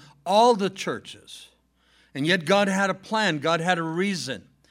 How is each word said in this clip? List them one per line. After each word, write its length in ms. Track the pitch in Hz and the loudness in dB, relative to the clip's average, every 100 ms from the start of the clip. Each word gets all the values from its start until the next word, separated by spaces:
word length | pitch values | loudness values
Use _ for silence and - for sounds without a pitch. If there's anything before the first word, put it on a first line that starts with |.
| - _ | -14 _
all 300 | 175 208 247 | 0 4 6
the 160 | 208 190 | 4 -2
churches. 800 | 190 180 110 - 101 - - - _ _ _ _ _ _ | -4 -8 -8 -12 -20 -20 -20 -20 _ _ _ _ _ _
And 120 | 135 156 | -4 0
yet 200 | 185 151 | 0 2
God 220 | 196 196 | 2 2
had 200 | 190 196 | 0 -2
a 60 | |
plan. 460 | 190 - 220 202 151 | -4 -6 -2 0 0
God 200 | 160 165 | 0 0
had 160 | 175 175 | 0 0
a 60 | |
reason. 640 | 160 165 202 180 127 101 - _ _ | -2 -2 -2 -4 -6 -10 -14 _ _